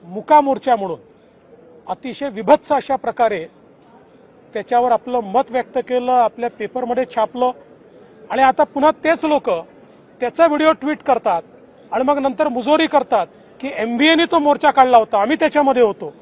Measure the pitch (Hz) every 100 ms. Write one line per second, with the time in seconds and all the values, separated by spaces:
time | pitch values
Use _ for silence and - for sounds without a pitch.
0 | 170 190 - 302 277 254 262 226 190 156
1 | - _ _ _ _ - - - - 185
2 | 262 220 277 208 214 294 - 277 - 262
3 | 247 214 226 196 131 _ _ _ _ -
4 | _ _ _ _ _ 214 196 240 247 233
5 | - 247 202 226 269 247 226 254 240 254
6 | 247 254 226 233 240 - 208 247 240 247
7 | 247 - 214 247 254 247 - - - -
8 | - - - 240 262 262 294 277 294 311
9 | 311 320 311 302 - 170 170 - - -
10 | _ - 240 - 330 294 311 311 277 302
11 | - 240 220 170 - - - _ - 220
12 | 262 285 269 233 302 247 233 311 320 294
13 | 254 220 170 - - - 262 277 226 240
14 | 302 320 339 339 294 285 302 269 254 240
15 | 214 208 214 311 311 294 277 254 226 190
16 | 160 -